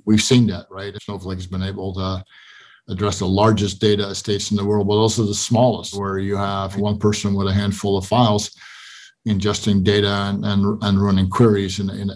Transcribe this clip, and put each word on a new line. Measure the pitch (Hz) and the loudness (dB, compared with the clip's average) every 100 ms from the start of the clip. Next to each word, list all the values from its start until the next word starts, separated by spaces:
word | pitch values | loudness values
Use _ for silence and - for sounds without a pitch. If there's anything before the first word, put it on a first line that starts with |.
| 104 | 2
we've | 107 | 2
seen | - 127 107 | 4 4 4
that, | 90 - | 0 -10
right? | 95 98 104 | -14 -12 -12
Snowflake | - 98 92 90 | -12 -10 -8 -8
has | 90 | -6
been | 92 | -6
able | 95 95 95 | -6 -6 -8
to | 95 92 92 - - - - - _ - | -6 -4 -6 -10 -20 -20 -20 -20 _ -10
address | 92 104 95 | -4 -2 -2
the | 92 | 0
largest | 95 110 104 101 95 | 4 4 4 0 0
data | 107 104 101 | 0 0 -2
estates | 95 - 101 - | -6 -6 -4 -2
in | 104 | -2
the | 101 | 0
world, | 104 101 | 0 2
but | 104 | 2
also | 110 113 | 2 0
the | 104 101 | -2 -2
smallest, | - 113 123 92 - 101 | 0 2 2 0 -6 -6
where | 98 95 | -4 -4
you | 98 101 | -2 -2
have | 98 98 98 98 | -2 -2 -4 -2
one | 104 104 | -2 0
person | 107 104 104 98 | 0 0 0 0
with | 98 | 0
a | |
handful | 98 101 - 101 98 | 0 0 -2 -2 -2
of | 95 | 2
files | 120 117 147 - - - - - - - _ 113 | 2 4 2 -2 -10 -20 -20 -20 -20 -20 _ -2
ingesting | 101 101 98 110 101 | 0 0 0 0 2
data | 95 104 101 101 101 | 4 2 2 0 -2
and, | 101 | -2
and, | 101 101 101 107 | -2 0 0 0
and | 104 98 | 0 2
running | 101 95 92 | 2 2 2
queries | - 117 101 98 95 | 4 4 4 0 -4
in, | 98 | -6
in, | 101 101 | -6 -8